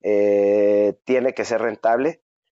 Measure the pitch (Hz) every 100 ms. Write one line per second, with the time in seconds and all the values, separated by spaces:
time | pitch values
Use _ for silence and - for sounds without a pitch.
0 | - 104 104 101 101 104 101 104 104 95
1 | - 127 127 120 104 110 113 107 113 117
2 | 143 - _ _ _